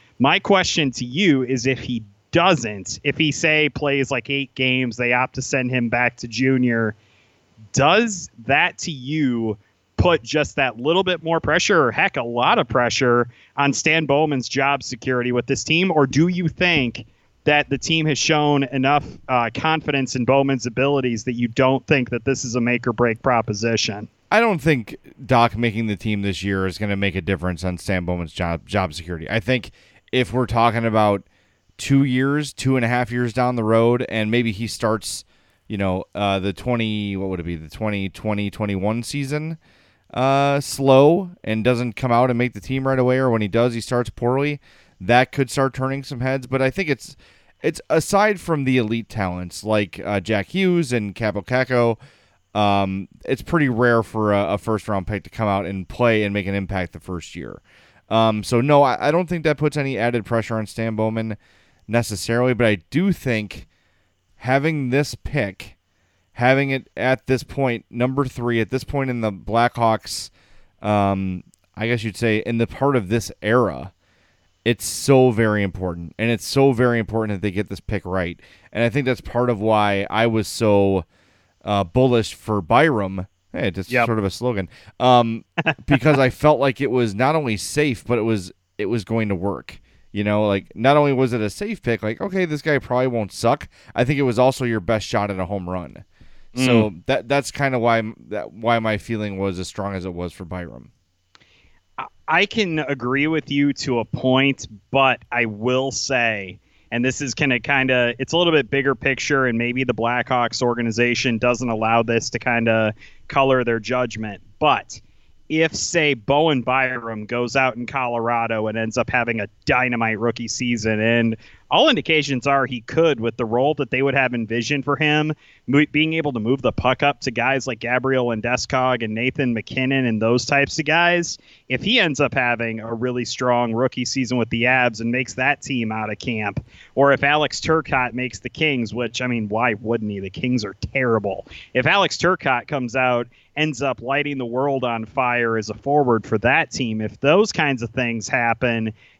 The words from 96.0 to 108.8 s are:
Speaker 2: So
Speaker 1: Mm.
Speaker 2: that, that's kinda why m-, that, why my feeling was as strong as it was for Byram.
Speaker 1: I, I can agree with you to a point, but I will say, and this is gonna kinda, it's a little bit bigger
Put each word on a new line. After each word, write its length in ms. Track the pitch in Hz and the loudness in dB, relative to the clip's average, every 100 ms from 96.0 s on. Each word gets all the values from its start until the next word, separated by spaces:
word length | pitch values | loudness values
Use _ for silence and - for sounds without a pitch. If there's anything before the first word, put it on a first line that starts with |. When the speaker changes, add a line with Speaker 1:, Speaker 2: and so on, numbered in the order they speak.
| - _ - - - 123 | -20 _ -20 -20 -12 -2
Speaker 2:
So 340 | 131 117 107 | 4 4 4
Speaker 1:
Mm. 160 | 87 - | -2 -4
Speaker 2:
that, 220 | 135 117 | -4 0
that's 240 | 139 - | -2 -2
kinda 260 | - 139 127 | -4 -2 0
why 220 | 117 113 | 2 2
m-, 160 | 110 - 58 | -2 -10 -10
that, 220 | 101 55 | -8 -8
why 280 | 98 113 117 | -4 0 0
my 180 | 110 104 | 0 -2
feeling 400 | - 110 104 95 | -4 -6 -4 -4
was 220 | 98 90 | -4 -4
as 80 | 90 | -8
strong 260 | - 98 | -8 -6
as 120 | 95 90 | -6 -8
it 80 | |
was 200 | 87 87 | -6 -8
for 100 | - | -10
Byram. 480 | 85 92 82 57 57 _ _ _ _ _ _ _ _ _ _ - | -10 -10 -10 -16 -20 _ _ _ _ _ _ _ _ _ _ -14
Speaker 1:
I, 80 | - _ - | -14 _ -2
I 180 | 165 202 | 0 2
can 340 | 233 190 156 | 0 -2 -2
agree 480 | 139 135 123 135 151 | -2 -4 -2 0 0
with 240 | 160 - | 0 0
you 220 | 143 143 | 0 2
to 260 | 131 139 120 | 0 -2 -2
a 60 | 110 | -2
point, 640 | - 131 131 139 139 - 104 _ | -2 4 4 4 0 -8 -18 _
but 300 | 139 131 120 - | 2 2 0 -4
I 140 | 120 117 | -2 -2
will 460 | 104 120 127 135 | -2 0 0 0
say, 680 | - - 127 117 104 95 - _ _ _ | -4 -2 0 0 -2 -8 -16 _ _ _
and 160 | 120 127 | -2 0
this 160 | - | -2
is 140 | 139 - | -6 -2
gonna 240 | 143 120 | 0 0
kinda, 560 | 127 139 131 127 120 120 | 0 0 2 2 0 -2
it's 160 | 131 | -2
a 40 | 165 | 0
little 160 | 175 | 4
bit 180 | 156 113 | 2 2
bigger 240 | 139 | 0